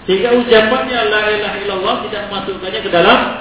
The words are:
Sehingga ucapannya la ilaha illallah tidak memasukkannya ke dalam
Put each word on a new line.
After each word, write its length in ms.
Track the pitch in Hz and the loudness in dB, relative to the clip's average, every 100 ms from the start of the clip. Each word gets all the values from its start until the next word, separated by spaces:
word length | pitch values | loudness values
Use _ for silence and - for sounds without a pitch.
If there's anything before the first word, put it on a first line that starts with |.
Sehingga 320 | - 190 233 247 | 0 0 4 2
ucapannya 640 | 240 220 214 254 254 247 214 | 4 4 4 0 -2 -2 0
la 140 | 214 214 | 0 0
ilaha 260 | 214 202 - | -2 -4 -6
illallah 320 | 202 190 190 240 - | -6 -4 -2 -4 -4
tidak 180 | 208 208 | -8 -6
memasukkannya 520 | 196 - 190 185 214 | -8 -6 -8 -6 -6
ke 80 | 196 | 0
dalam 280 | 175 170 - - - | 2 4 4 2 -6